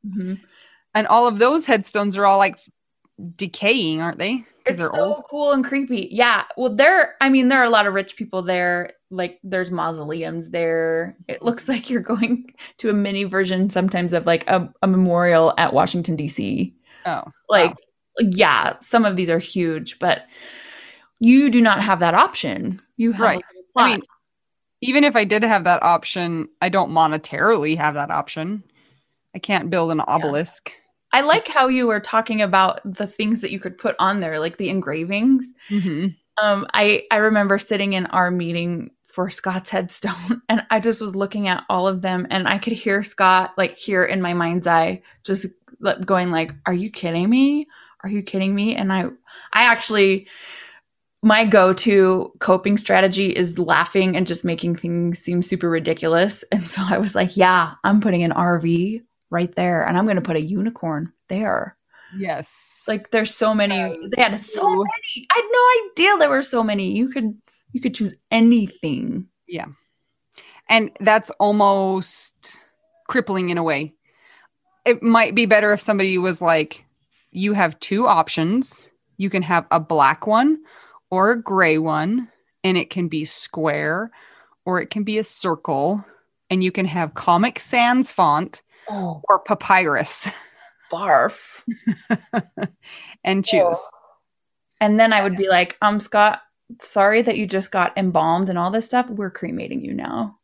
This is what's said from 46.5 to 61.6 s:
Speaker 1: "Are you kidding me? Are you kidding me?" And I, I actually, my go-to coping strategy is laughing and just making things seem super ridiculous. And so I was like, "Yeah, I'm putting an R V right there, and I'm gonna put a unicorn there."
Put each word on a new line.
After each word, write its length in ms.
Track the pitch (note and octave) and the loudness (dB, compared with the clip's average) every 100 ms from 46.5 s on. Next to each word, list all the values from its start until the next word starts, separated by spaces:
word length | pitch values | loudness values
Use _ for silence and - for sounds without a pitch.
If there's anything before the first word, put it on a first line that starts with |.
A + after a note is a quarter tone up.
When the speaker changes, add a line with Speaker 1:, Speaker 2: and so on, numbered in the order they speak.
| - - | -6 -4
Speaker 1:
"Are 80 | |
you 160 | F3+ G#3+ | -2 -4
kidding 400 | - F3 E3 F#3 | -6 -4 0 2
me? 380 | B3 C#4 D4 D4 - - _ | 4 4 2 -4 -16 -20 _
Are 60 | G3 | -6
you 140 | G#3 | -6
kidding 320 | G3+ F#3+ F#3+ G3+ | -4 -4 -2 0
me?" 200 | G#3+ - | -2 -2
And 160 | G3 | -2
I, 120 | F#3+ - - _ - - | -2 -2 -8 _ -20 -6
I 120 | G#3+ A#3+ | 2 2
actually, 600 | A3+ - G#3+ G3 F#3+ G3 - - - - - _ _ _ _ | 2 0 2 2 2 -6 -20 -20 -20 -20 -20 _ _ _ _
my 240 | A3 G#3+ A3 | 2 4 6
go-to 840 | G#3 F#3 F#3 A#3 G3 F#3 F#3 - _ | 6 6 4 4 6 6 2 -2 _
coping 380 | - F#3+ G3+ G#3 | 0 2 2 0
strategy 520 | - F#3+ F#3+ F#3 G3 | 2 2 2 2 -2
is 300 | - F3 F3 | 0 -2 -2
laughing 560 | E3 D3+ E3+ F#3+ F#3+ F3 | 0 2 2 0 2 0
and 80 | F3+ | -2
just 180 | E3+ | -2
making 320 | F3 E3 F3 E3+ | -4 -2 -4 -4
things 420 | E3+ E3+ E3+ F3 | -4 -2 -2 -4
seem 240 | - F3 | -2 -2
super 260 | F3+ F3+ F3 | -2 -2 0
ridiculous. 720 | E3 E3 D#3+ E3 E3 G3+ - - | 0 -2 -2 0 2 2 -2 -4
And 160 | G3 E3+ | -4 -4
so 140 | - | -4
I 140 | F#3+ F#3+ | -2 0
was 160 | G3+ | 0
like, 240 | G3+ F3+ F#3+ | 0 -2 4
"Yeah, 360 | F#3 F3+ E3 - | 4 4 0 -2
I'm 180 | G3 G#3 | 2 2
putting 220 | G#3 F3 | 2 0
an 80 | E3+ | 0
R 260 | - F3 F3 | 0 0 0
V 460 | E3 E3+ F#3+ A3+ _ _ _ | 0 0 -2 -6 _ _ _
right 240 | E3+ F3 F3+ | -4 -4 -2
there, 280 | F3+ E3+ - | 0 0 0
and 120 | F3 | 0
I'm 80 | G#3+ | 0
gonna 140 | F#3+ | -2
put 140 | F3 D#3+ | -2 -4
a 40 | |
unicorn 680 | D#3 G3 G#3+ A#3 E3 D3 E3 _ _ | -2 -4 -4 -6 -6 -6 -8 _ _
there." 480 | F#3+ G#3+ - | -6 -2 -4